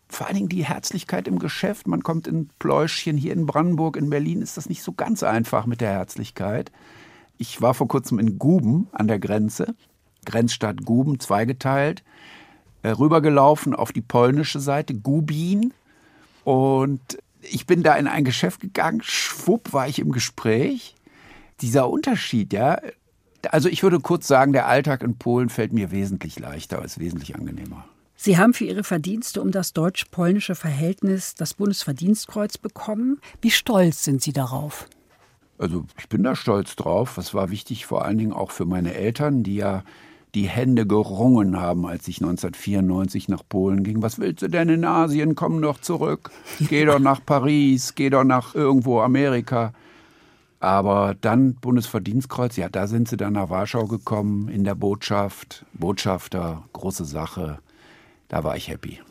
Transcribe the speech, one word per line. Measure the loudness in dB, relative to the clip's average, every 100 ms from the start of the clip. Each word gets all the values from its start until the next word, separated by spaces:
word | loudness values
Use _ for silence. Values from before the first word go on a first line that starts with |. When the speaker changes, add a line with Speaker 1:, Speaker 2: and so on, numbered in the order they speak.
| _
Speaker 1:
vor | -12 -6
allen | -4
Dingen | -2
die | -2
Herzlichkeit | -4 -4 -6 -8 -6 -6 -2
im | -2
Geschäft. | -4 -4 -4 -4 -4
Man | -4
kommt | -2 -4 -2
in | -4 -6 -6
Pläuschchen, | 0 2 2 -2 -2 -2
hier | -2
in | -2 0
Brandenburg, | 0 2 2 0 -2
in | -2
Berlin | -2 -2 -4
ist | -6 -8
das | -8
nicht | -8
so | -8
ganz | -6 -4 -2
einfach | 0 0 0 -2 -2
mit | -2
der | -2
Herzlichkeit. | -2 -6 -8 -12 -6 -4 -4 -6 _ -20 -20 -20 -20 _ -14
Ich | -12 0
war | 2
vor | 2 0
kurzem | -2 -2 0
in | 0 2
Guben | 2 4 4 0 0
an | -2 0
der | 0
Grenze, | 0 0 0 -2 -6 -6 _ _ _ _ -4
Grenzstadt | 0 0 0 -4 -4 0
Guben, | 2 2 -2
zweigeteilt, | 0 0 0 -2 0 0 0 -2 _ _ -20 -20 -20 _ _ _
äh, | -4
rübergelaufen | 2 4 6 6 6 6 6 2
auf | -2 -2
die | -6
polnische | 0 4 4 4 -2 -4
Seite, | -2 -2 -2
Gubin. | -6 0 0 0 -4 0 0 0 -4 _ _ _ _ _ _
Und | 0 2 4 2 2 -2 -8 -16 -16 _
ich | -10 -6 2
bin | 4
da | 6 6
in | 4
ein | 2
Geschäft | 0 2 -2 -4
gegangen, | -8 -2 0 -2
schwupp | -4 -4 -4 -4 0 0 0
war | -2 -2
ich | -2
im | -2
Gespräch. | -2 -4 -2 0 2 2 -2 -8 _ _ _ -20 -20 -20 -8
Dieser | 0 2 2
Unterschied, | 0 0 0 0 -2 0
ja, | 0 2 0 -4 -20 _ _ _ _ 0
also | 2 2
ich | 4
würde | 4 4
kurz | 2 -2 4
sagen, | 6 6
der | 4 4
Alltag | 2 2 -2
in | -2 -4
Polen | 0 0 0
fällt | -2 -2
mir | 0 -2
wesentlich | -2 -2 -4 -8 -12
leichter, | -12 -12 -8 -8 -8
ist | -8
wesentlich | -8 -8 -10 -10
angenehmer. | -10 -10 -14 -16 -20 _ _ -6
Speaker 2:
Sie | 2 6
haben | 6
für | 4 0
Ihre | -4
Verdienste | -4 -4 -4 -6 -8 -4
um | -2
das | -2 -2
deutsch-polnische | 0 0 -2 -8 -2 2 2 0
Verhältnis | -4 -4 -2 -2 0 0 -2 -4
das | -8 -8 -2
Bundesverdienstkreuz | -2 -2 -4 -2 2 0 0 -6 -6 -6
bekommen. | -12 -12 -8 -4 -2 -2 -6 -2
Wie | 0
stolz | 2 2 4 4 2
sind | 0 0
Sie | 0
darauf? | -2 -4 -4 -8 -10 -18 _ _ _ _ _ _ -6
Speaker 1:
Also | -4 -4 -6 -14
ich | -4
bin | 0
da | 0 0
stolz | 2 0 0 -6
drauf. | -2 0 -2 -6
Es | -6
war | -4 -4
wichtig | -4 -8 -12 -6
vor | -4 0
allen | 0
Dingen | -2
auch | -4 -8
für | -4 -2
meine | -2 -2
Eltern, | -2 -4 -2 0 0
die | 0 -2
ja | -2 -4 -8 -20 -20 -20 _
die | -4 -2
Hände | 0 2 2 4
gerungen | 2 2 2 6 6 4 0
haben, | -2 -2 -4
als | -6 -10
ich | -6
neunzehnhundertvierundneunzig | -4 -2 -4 -8 -4 0 2 2 0 -4 -4
nach | -6 -4
Polen | 0 2 2
ging. | 0 0
„Was | -2 -2
willst | -6 -4
du | -2
denn | 0 2
in | 2
Asien? | 2 2 2 2 2 0
Komm | 0 0
doch | 0 -2
zurück. | -4 -2 -2 -2 -8 -20 -14 -4
Geh | 0 4
doch | 6 6
nach | 6 4 2
Paris, | 2 4 4 4 4 0 -2
geh | 2
doch | 4 6
nach | 4 0
irgendwo | 0 4 4 4 2
Amerika.“ | 4 4 4 2 0 -2 -2 -6 -20 -20 _ _ _ _ _ -4
Aber | 2 2 4 4 2 0
dann | 2 4 4 2
Bundesverdienstkreuz, | 0 0 2 -4 -2 -2 -2 -2 -2 -2
ja, | -4
da | -2 -2
sind | 0 0
sie | -2
dann | -2
nach | -2 -2
Warschau | -2 -2 -2 -2
gekommen, | -4 -2 -2 0 -2 -2
in | -2 -2
der | 0
Botschaft, | -2 -2 -2 -2 -2 -6 -20 -20 -18
Botschafter, | -6 -4 -2 -2 -2 -4 -6 -6 -8 -12
große | -10 -8 -6 -8
Sache. | -8 -8 -8 -8 -10 _ _ -20 -20 _ _ -8
Da | -4
war | -4 -6
ich | -8
happy. | -12 -12 -16 -20